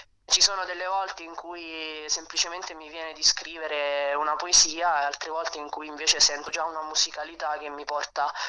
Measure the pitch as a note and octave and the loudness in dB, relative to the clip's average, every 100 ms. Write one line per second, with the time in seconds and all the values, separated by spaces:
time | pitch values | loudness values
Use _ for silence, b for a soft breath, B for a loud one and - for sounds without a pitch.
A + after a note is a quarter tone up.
0 | B _ - - - G3 F3+ F3 F#3 G3 | B _ 2 4 4 4 0 -2 0 0
1 | F#3+ - E3 E3 E3+ F3 E3 D#3+ D#3 D#3 | 0 -4 -10 -10 -8 -8 -8 -6 -6 -6
2 | D3+ D#3+ D#3+ D#3+ F3 F3+ - D#3+ D3+ E3 | -2 -2 -2 -2 0 -2 -8 -10 -10 -8
3 | D#3+ D#3 D#3 - D#3 E3 D#3 D3 C#3+ C#3+ | -8 0 2 2 -2 -6 -2 0 2 2
4 | C#3+ D3 D3+ D#3 F3 - D#3+ D#3+ E3+ D3+ | 2 2 2 0 4 4 4 4 2 4
5 | C#3+ - D#3+ D#3+ E3 D#3 D3 D3+ D#3 D3 | 2 -2 -6 -4 -4 -4 -6 -8 -8 0
6 | D#3 D#3 D#3 D3 D3+ E3 D#3+ D#3+ D#3 D#3 | 2 6 6 4 -4 -2 -2 -2 -2 0
7 | - D3+ D3+ E3 D#3 D3+ D3 D3 D3 D3 | 0 -2 -8 -4 -2 -2 -4 -6 -4 -2
8 | C#3+ - D3 - | -2 0 0 -2